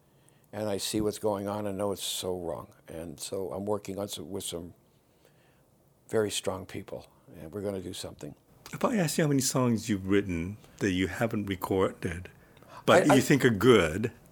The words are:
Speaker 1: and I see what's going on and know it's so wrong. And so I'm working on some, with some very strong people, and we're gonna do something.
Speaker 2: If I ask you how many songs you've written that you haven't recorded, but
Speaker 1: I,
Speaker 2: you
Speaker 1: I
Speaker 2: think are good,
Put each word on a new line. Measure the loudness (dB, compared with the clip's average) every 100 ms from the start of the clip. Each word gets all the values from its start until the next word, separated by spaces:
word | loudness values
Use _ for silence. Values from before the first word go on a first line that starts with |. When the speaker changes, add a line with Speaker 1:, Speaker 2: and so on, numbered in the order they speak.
| _ _ _ _ -14
Speaker 1:
and | -6 -4
I | -2
see | -2 0
what's | -2 0
going | -2 -2 -2
on | -4 -4
and | -4
know | -4
it's | -4
so | -6 -6 -4 -4
wrong. | -6 -8 -10 -20 -16
And | -12 -12 -12
so | -8 -6 -6
I'm | -6 -4
working | -4 -4 -8
on | -6
some, | -8 -8
with | -8
some | -8 -8 -10 -16 _ _ _ _ _ _ _ _ _ _ _ _ -4
very | -2 0
strong | -2 -4 -6 -8
people, | -12 -10 -14 -14 _ -20 -18
and | -12
we're | -8
gonna | -6 -6
do | -8
something. | -10 -12 -12 -14 -14 _ -20 -16
Speaker 2:
If | -4 -2
I | 0
ask | 0 2
you |
how | 2
many | 2
songs | 2 2 2 2 0
you've | -2 4
written | 2 4 -2 -4 -8 -14 -4
that | 0
you | 2 0
haven't | 0 -2 -2 -4
recorded, | -4 0 2 2 0 -6 -6 -10 -18 -20 -20 -20 -4 6
but | 6
Speaker 1:
I, | 8
Speaker 2:
you |
Speaker 1:
I | 6
Speaker 2:
think | 6 6 6
are |
good, | 6 8 8 6 0 -4 -8 -20